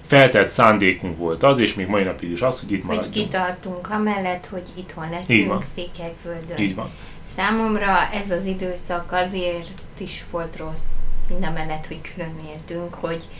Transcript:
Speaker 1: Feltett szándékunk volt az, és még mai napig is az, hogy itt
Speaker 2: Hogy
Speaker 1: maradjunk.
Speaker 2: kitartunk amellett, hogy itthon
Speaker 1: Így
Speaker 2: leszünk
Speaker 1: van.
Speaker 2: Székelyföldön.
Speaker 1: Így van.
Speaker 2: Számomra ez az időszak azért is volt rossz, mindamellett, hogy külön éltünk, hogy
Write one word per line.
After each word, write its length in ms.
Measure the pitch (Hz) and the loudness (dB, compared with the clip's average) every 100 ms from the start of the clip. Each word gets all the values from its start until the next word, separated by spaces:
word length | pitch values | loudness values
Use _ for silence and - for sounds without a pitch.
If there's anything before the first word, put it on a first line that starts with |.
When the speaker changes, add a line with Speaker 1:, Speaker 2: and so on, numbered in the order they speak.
| - | 4
Speaker 1:
Feltett 440 | 139 131 107 92 | 8 8 8 4
szándékunk 680 | - 117 107 95 90 92 82 | 6 6 8 4 2 -4 -4
volt 240 | 85 80 | -2 4
az, 160 | 139 131 | 4 6
és 160 | 104 | 2
még 120 | 101 92 | 0 0
mai 160 | 104 | 0
napig 280 | 95 82 87 | 0 -2 -6
is 100 | 85 | -2
az, 200 | 127 127 | 0 -2
hogy 120 | - | -4
itt 120 | 95 | -4
Speaker 2:
Hogy 120 | 90 - | -2 -4
Speaker 1:
maradjunk. 320 | - 214 208 | -2 -4 -2
Speaker 2:
kitartunk 600 | 190 180 180 190 180 180 | -2 -2 -4 -10 -10 -6
amellett, 560 | 214 214 202 185 180 - | -2 0 0 -2 -4 -6
hogy 160 | 185 180 | -12 -12
itthon 300 | 180 185 - | -14 -14 -10
Speaker 1:
Így 60 | 160 | -8
Speaker 2:
leszünk 380 | 170 185 113 135 | -6 2 2 4
Speaker 1:
van. 120 | - | 0
Speaker 2:
Székelyföldön. 1000 | - - 175 - 170 170 175 165 160 170 | -4 -6 -8 -10 -12 -12 -10 -10 -10 -4
Speaker 1:
Így 160 | 196 | -4
van. 160 | 190 - - - - | -4 -8 -12 -16 -14
Speaker 2:
Számomra 720 | - - 196 220 220 208 202 185 160 | -10 -4 0 0 0 0 2 2 2
ez 180 | 208 202 | -2 -4
az 160 | 175 190 | -4 -2
időszak 680 | 185 185 175 - 175 170 | -4 -6 -6 -4 -4 -2
azért 560 | 185 185 190 180 170 165 - - - | 0 0 -2 -2 -4 -8 -14 -14 -12
is 260 | 180 - - | -10 -10 -8
volt 260 | 170 165 - | -6 -6 -8
rossz, 420 | 160 160 - - - - - | -6 0 4 6 6 6 6
mindamellett, 580 | 180 170 160 160 156 151 | 6 4 2 0 -4 -6
hogy 140 | 156 - | -10 -10
külön 200 | - 160 156 156 | -10 -8 -8 -12
éltünk, 420 | 156 - 170 175 | -14 -10 -8 -8
hogy 300 | 170 165 165 - - | -6 -6 -6 -8 -14